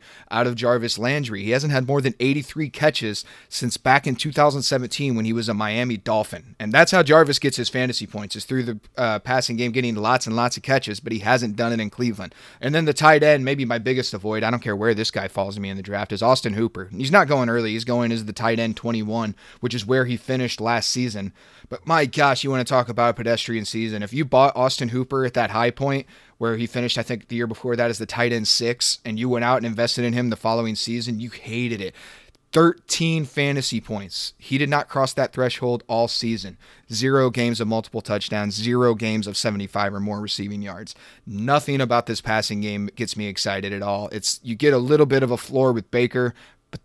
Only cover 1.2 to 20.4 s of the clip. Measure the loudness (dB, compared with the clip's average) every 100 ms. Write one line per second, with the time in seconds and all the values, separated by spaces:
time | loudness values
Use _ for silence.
1.2 | -2 -4 0 0 2 0 0 0 0 0
2.2 | 0 0 -2 -6 -6 0 0 2 -2 -6
3.2 | -10 -18 -14 -6 -4 -2 4 4 4 -2
4.2 | -2 2 4 2 0 -2 -2 -4 -2 0
5.2 | 0 -2 -2 -2 -2 -2 -2 -4 0 0
6.2 | 0 -6 -16 -10 2 6 6 6 6 8
7.2 | 6 4 0 -2 -2 -2 -2 -2 -6 -8
8.2 | -10 -10 -4 -4 -2 -6 -10 -2 -2 -2
9.2 | 0 0 0 -2 -2 0 0 0 2 2
10.2 | 2 0 0 -2 0 0 0 -6 -6 -4
11.2 | 2 2 2 -2 -2 -2 -4 -2 -4 -4
12.2 | -8 -16 -20 -8 -2 2 2 6 8 8
13.2 | 8 6 4 -2 -2 -2 0 0 -2 -4
14.2 | -4 -2 0 -2 -2 0 2 2 0 -4
15.2 | -6 -4 -4 -4 -8 -8 -8 -6 -6 0
16.2 | 4 4 2 -2 -2 -4 -10 -6 2 4
17.2 | 6 4 2 0 0 -4 -2 0 0 -2
18.2 | -4 -4 0 0 -2 -4 -4 -4 -4 -4
19.2 | -4 -8 -16 -8 -6 -6 0 2 2 -2
20.2 | -2 -2